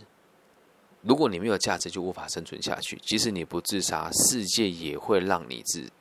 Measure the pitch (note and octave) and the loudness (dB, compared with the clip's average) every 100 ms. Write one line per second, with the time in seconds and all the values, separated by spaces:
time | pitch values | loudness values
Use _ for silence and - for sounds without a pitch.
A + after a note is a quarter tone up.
0 | - _ _ _ _ _ _ _ _ _ | -20 _ _ _ _ _ _ _ _ _
1 | G2 C#3 C#3+ F2+ G#2+ G2 - F2+ E2+ G2 | 2 4 4 2 0 2 2 0 -2 -4
2 | F2+ F2+ - - E2+ - F#2 - - - | -4 -6 -8 -8 -8 -6 -4 -4 -6 -8
3 | - G#2+ A2 F#2+ D#2+ F2 - G2 F2+ D#2+ | -2 0 2 -2 -4 -4 -2 -2 0 -2
4 | E2 - - B2 F#2+ - G#2+ E2+ D#2+ D2 | -2 2 2 2 0 2 2 0 -6 -4
5 | - G2+ F#2 F2+ C#2 B1 - E2+ B1 _ | 4 4 4 0 0 -10 -6 -6 -6 _